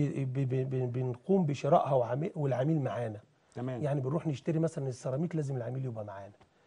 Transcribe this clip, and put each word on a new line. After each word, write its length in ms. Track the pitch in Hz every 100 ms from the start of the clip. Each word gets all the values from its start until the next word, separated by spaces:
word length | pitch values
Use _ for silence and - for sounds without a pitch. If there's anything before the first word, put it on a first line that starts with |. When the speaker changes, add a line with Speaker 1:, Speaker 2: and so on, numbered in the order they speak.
| 143 139 135
Speaker 1:
ب-، 160 | 131 131
ب-، 220 | 131 131
ب-، 220 | 131 127
بنقوم 540 | 123 127 120 - 196 151
بشرائها 460 | 139 143 170 135
وعمي-، 360 | 135 117 127 185 165
والعميل 440 | 143 123 143 160
معانا. 380 | 127 110 120 104 - _ _
Speaker 2:
تمام. 280 | 120 127 123
Speaker 1:
يعني 180 | 143 143
بنروح 260 | 131 160 165
نشتري 320 | 135 - 160
مثلًا 300 | 165 - 135
السيراميك 480 | 117 139 131 170 160
لازم 200 | 139 131
العميل 280 | 117 131
يبقى 200 | 131 110
معانا. 280 | 104 98 98 - - _